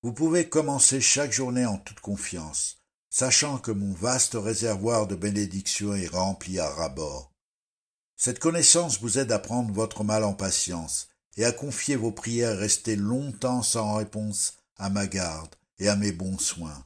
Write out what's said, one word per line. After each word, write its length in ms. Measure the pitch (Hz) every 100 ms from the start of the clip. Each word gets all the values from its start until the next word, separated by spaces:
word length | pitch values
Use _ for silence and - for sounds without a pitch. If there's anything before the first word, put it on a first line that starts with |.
Vous 80 | 120
pouvez 360 | 117 160 175 170
commencer 520 | 156 147 139 - 135
chaque 320 | 117 139 143
journée 340 | - 127 123 123
en 100 | 98
toute 220 | - -
confiance, 800 | - 101 - 90 78 - - - _ _ _
sachant 480 | - 127 - 147 131
que 140 | -
mon 200 | 104 98
vaste 420 | 90 110 127 -
réservoir 720 | 117 104 110 113 98 107 117 104
de 80 | 95
bénédictions 800 | 104 101 101 95 95 - 101
est 120 | 101 87
rempli 540 | 90 95 92 - 92
à 100 | 78
ras-bord. 640 | 76 80 67 78 67 67 _ _ _ _ _ _ _ _ -
Cette 220 | - 117
connaissance 600 | 160 165 - 170 170 101
vous 180 | 113 113
aide 140 | 127
à 80 | 107
prendre 320 | - 120 117
votre 320 | 101 110 -
mal 180 | 104 107
en 120 | 107
patience 760 | 98 95 87 - 87 82 - - _ _ -
et 80 |
à 60 | 117
confier 460 | 120 143 - - 139
vos 160 | 113
prières 440 | 101 - 117 120 101
restées 400 | 104 - - 107
longtemps 680 | 101 127 143 104 127 127
sans 340 | 117 117 107 107
réponse 600 | 107 107 107 101 - - _ _
à 140 | 98
ma 180 | 101 98
garde 480 | 92 87 80 80 - _ _
et 80 | 98
à 80 | 101
mes 160 | 104
bons 260 | 87 92 95
soins. 460 | - - 80 71